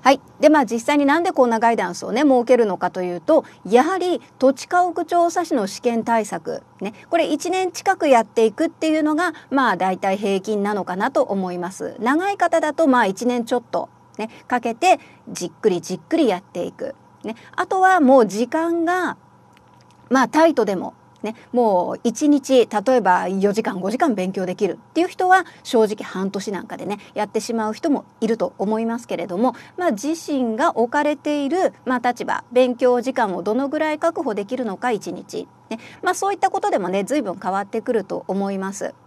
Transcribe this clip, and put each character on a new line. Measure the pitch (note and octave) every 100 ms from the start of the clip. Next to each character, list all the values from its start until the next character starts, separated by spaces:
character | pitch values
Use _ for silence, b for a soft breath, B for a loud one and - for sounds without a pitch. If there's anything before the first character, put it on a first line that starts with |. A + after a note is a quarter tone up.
| B3+
は |
い。 | C#4 - -
で、 | D4+
ま | D4+
あ、 | A3+
実 | A#3
際 | A#3 D4
に |
な | C#4 D4+
ん |
で | F4
こ | D#4+ B3
ん |
な | A3+
ガ | A#3
イ | A3+
ダ | F#3
ン | F#3
ス | -
を |
ね、 | G#3
設 | D4 B3+
け | A#3+ B3
る |
の | A3 F3+
か | F3+
と | F#3
い | F3+ F3
う |
と、 | - D#4 B B F3+
や | A3+
は | D4+ F#4+
り | F4+ D4+ B _
土 | C4
地 | C4+ -
家 | F4
屋 | F4+ E4+
調 | E4+ F4 E4+
査 | F4+
士 | E4+ C#4+
の | G3
試 | -
験 | B3 A#3
対 | A3+ A#3
策、 | G#3 F3 - D#3 _ _
ね、 | G3 B B
こ | E4+
れ | D#4+
一 | D4+ -
年 | F#4 F#4
近 | - - F#4+
く | D#4+
や | B3
っ |
て | A3 - A3
い |
く | G#3+ E4
っ |
て | - D#4+
い | D#4
う |
の | D4+ D4+
が、 | F4+ D#4+ B
ま | C4+ B3
あ、 | F3+
大 | F#3 F#3+
体 | G3 G3
平 | G3+ G3
均 | F#3+ G#3
な | G3+
の | G#3
か | F3
な | F3+ A3+
と | D4+
思 | C4+ G3 F#3
い | F3+
ま | F3
す。 | F#3+ F3 -
長 | A3 D4+ F#4+
い | G4+
方 | F4 E4
だ | D4+
と、 | D4 D#4+
ま | B3+
あ、 | G#3
一 | F#3+ A#3+
年 | B3 A#3
ち |
ょ | B3
っ | A#3
と、 | F3+ - _ _ -
ね、 | A3 B _
か | B3
け | A#3 A3+
て、 | F4+ D#4 B B -
じ | F3+ F3+
っ |
く | - A3
り | F3
じ | D#3
っ | F#3 -
く | E4
り | C4+
や | F3+
っ |
て | - F#3
い | F3
く。 | F3 - - _ _
ね、 | G#3 A3+ B -
あ | F4+
と | F#4+
は | F#4 F#4
も | C4 C4+
う | G#3+
時 | F#3+ B3
間 | D#4+ E4 E4+
が、 | E4 F#4 E4 F#3 _ _ _ _ _ _ _ _ -
ま | B3+
あ、 | A#3+
タ | D4+ E4
イ |
ト | C#4
で | G#3+ F#3+
も、 | - - _ _
ね、 | G#3+ A3 B
も | B3 A#3 F#3 F3+
う | -
一 | A#3+ A3+ D4+
日、 | D4 - C4 A3
例 | G#3+ G3+
え | C4
ば | F#3+ F3+ F#3
四 | G3 G3+
時 | G3+
間、 | A3+ G3
五 | F#3
時 | A3+
間 | E4
勉 | G#3 F#3
強 | F#3+ F#3
で |
き | F3+ G3+
る |
っ | D#3 -
て | -
い |
う | F4+
人 | - F#4
は、 | F#4 E4+ B
正 | - A#3+
直 | A3 G#3 A3
半 | F#3 F#3+
年 | G3 G3
な | F#3+
ん | -
か | F3
で | F3
ね、 | G3+ B
や | -
っ | G#3
て | A3
し | G#3+
ま | A3+ G#3+
う |
人 | G#3+ E4+
も | C4+ - _
い | A3
る | A3+
と | F3+ -
思 | G3 G#3+
い | A3+
ま | A#3
す | A#3
け | F3
れ | E3+
ど | F#3
も、 | B3 B B -
ま | F4
あ、 |
自 | G#3 C#4
身 | E4 - C#4+ A#3+ A3
が | D#4+ -
置 | A#3
か | D4
れ | D4 D4
て | D4+ D4
い | C#4
る、 | E4+ E4 -
ま | - B3+
あ、 | B3
立 | B3
場、 | - - -
勉 | A#3+ B3+ B3
強 | B3+ B3
時 | B3
間 | B3+ A3
を | F3
ど | F3+
の | A3 C#4
ぐ | D4+
ら | D#4
い | D4+
確 | E4 E4+
保 | C4+
で | G#3
き | G3 B3+
る |
の | A#3 F#3
か、 | B3
一 | G#3+ -
日。 | F3 - F3 F3+ _ _
ね、 | A3+ B B
ま | -
あ、 |
そ | F#4 G4
う |
い | G4
っ |
た | G4
こ | F#4+
と | G#4
で | D4
も | F3+
ね、 | F#3+
随 | G3 C#4+
分 | G#3+ F3
変 | -
わ | G3
っ | G3+
て | A3+
く | G#3+
る | A3+
と | G3 - -
思 | G3 G3
い | G3
ま | F#3+
す。 | G3 - -